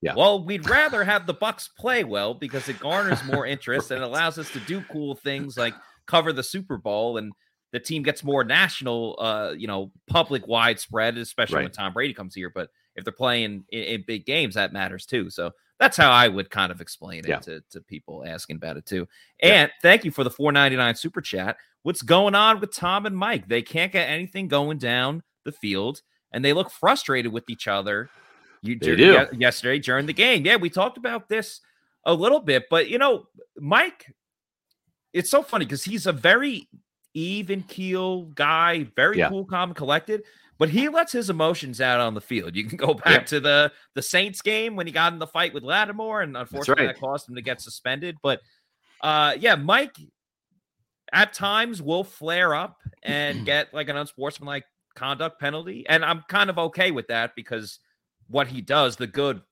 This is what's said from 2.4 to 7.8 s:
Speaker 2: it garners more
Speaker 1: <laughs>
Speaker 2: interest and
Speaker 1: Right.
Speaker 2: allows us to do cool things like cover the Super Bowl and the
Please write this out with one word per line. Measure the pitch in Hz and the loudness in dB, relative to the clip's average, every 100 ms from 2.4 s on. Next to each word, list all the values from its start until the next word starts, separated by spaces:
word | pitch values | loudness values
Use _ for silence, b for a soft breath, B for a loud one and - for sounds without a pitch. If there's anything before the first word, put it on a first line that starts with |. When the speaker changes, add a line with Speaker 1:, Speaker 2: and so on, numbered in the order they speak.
| 143 135 131 | -8 -8 -8
Speaker 2:
it | 120 | -8
garners | 135 180 202 139 | -4 -2 0 -2
more | 135 143 127 | 0 -4 -2
Speaker 1:
<laughs> | |
Speaker 2:
interest | 139 - 127 - | -6 -2 -4 -2
and | 127 | -6
Speaker 1:
Right. | 127 | -4
Speaker 2:
allows | 135 165 165 | -2 -2 -2
us | 151 | -12
to | 139 | -12
do | 104 185 - | -8 -8 -8
cool | 156 147 139 | -8 -8 -8
things | 139 139 143 120 | -8 -6 -8 -4
like | 117 - b b - | -4 -4 b b 0
cover | 170 160 | 0 2
the | 139 | -2
Super | 127 190 190 123 | -6 -8 -8 -8
Bowl | 110 104 117 113 | -4 -2 -2 -4
and | 107 98 _ _ _ | -8 -14 _ _ _
the | 120 | -12